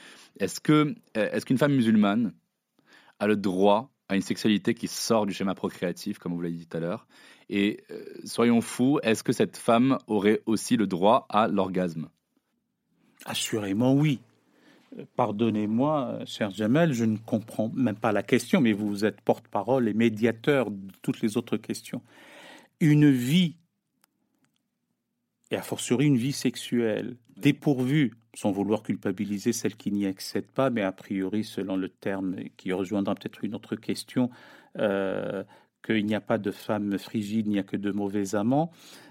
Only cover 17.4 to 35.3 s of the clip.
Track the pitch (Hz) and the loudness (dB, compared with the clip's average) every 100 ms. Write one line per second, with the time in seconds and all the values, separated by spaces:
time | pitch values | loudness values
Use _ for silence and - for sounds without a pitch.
17.4 | - - 110 - 120 104 120 101 - 123 | -4 -6 -4 0 -2 0 0 0 2 0
18.4 | - 196 117 101 104 101 107 - - - | 2 4 4 2 -2 0 -2 0 0 -2
19.4 | - 107 98 131 117 104 117 107 117 113 | -2 -4 0 2 2 2 2 4 0 2
20.4 | - 139 107 101 95 - - 135 113 110 | 2 2 0 -4 -12 -8 -6 -2 -2 -2
21.4 | 110 107 - 110 - - - - - - | -2 -4 -4 -10 -10 -12 -14 -20 -20 -20
22.4 | - - - _ 160 151 147 131 120 170 | -20 -20 -20 _ 4 8 8 6 4 2
23.4 | 175 - _ _ _ _ _ _ _ _ | 2 -2 _ _ _ _ _ _ _ _
24.4 | _ _ _ _ _ _ _ _ _ _ | _ _ _ _ _ _ _ _ _ _
25.4 | _ 98 - 107 - 123 147 127 131 139 | _ -8 -6 -8 -2 2 4 2 0 -2
26.4 | 131 - - 120 113 107 104 120 _ - | -4 -4 -4 -2 0 -2 -6 -12 _ 0
27.4 | 143 143 - 131 127 151 127 - _ - | 0 2 0 0 2 2 2 -2 _ -6
28.4 | 107 95 101 107 - 101 - 95 98 101 | -2 0 0 -2 -2 -4 -4 -4 -4 -2
29.4 | 120 113 107 - - 101 98 95 - 104 | -2 -2 -4 -6 -4 -2 -2 -6 -8 -8
30.4 | - - 135 117 95 - - 98 95 107 | -6 -2 0 0 -2 -4 -6 -4 -2 -2
31.4 | 107 - 98 95 92 - 107 98 95 92 | -4 -6 -4 -4 -4 -6 -6 -4 -4 -6
32.4 | - - - 92 92 104 98 98 - - | -10 -12 -6 -4 -2 -2 -2 -4 -8 -8
33.4 | 104 104 - 104 - - - - 123 - | -8 -8 -8 -8 -6 -8 -4 -2 -2 -4
34.4 | - - - - 107 98 98 98 104 | -20 -20 -16 -4 -2 0 -2 -4 -6